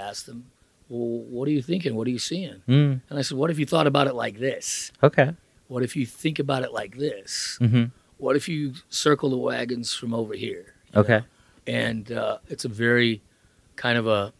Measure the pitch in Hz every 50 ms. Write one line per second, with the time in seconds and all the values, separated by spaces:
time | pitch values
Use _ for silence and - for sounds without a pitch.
0 | 98 101 101 - - - 120 117 123 - _ _ _ _ _ _ _ - 123 120
1 | 120 117 117 117 113 120 123 120 131 147 151 143 123 143 170 190 165 139 113 110
2 | 113 123 127 120 - - 156 180 190 151 101 95 - - 127 143 147 143 135 127
3 | - - 143 143 131 - 151 131 139 165 170 151 151 131 - - 151 147 139 143
4 | 139 135 127 120 113 117 104 107 123 135 117 92 - - - - - - - _
5 | - 131 - - 139 143 165 - _ _ _ _ _ - 127 123 127 120 - 143
6 | 127 113 - - - 160 156 - 147 139 139 131 127 123 120 110 107 101 98 123
7 | 143 147 120 98 98 - - - - - - - 123 117 110 123 117 117 - _
8 | _ _ _ - - 127 135 143 - - 170 151 147 139 127 - - _ - -
9 | - 151 147 139 - 143 131 127 123 127 123 120 120 120 127 120 117 - - -
10 | - 117 117 117 113 107 107 95 110 113 98 87 90 - - _ _ _ - 104
11 | 104 104 117 107 110 - _ _ _ _ _ _ _ - 117 117 117 117 113 110
12 | 104 110 117 113 113 107 107 107 - - - - - 127 110 104 117 120 120 120
13 | 120 117 113 104 - _ _ _ _ _ _ _ _ _ _ - - 127 117 120
14 | 110 113 107 104 101 104 - _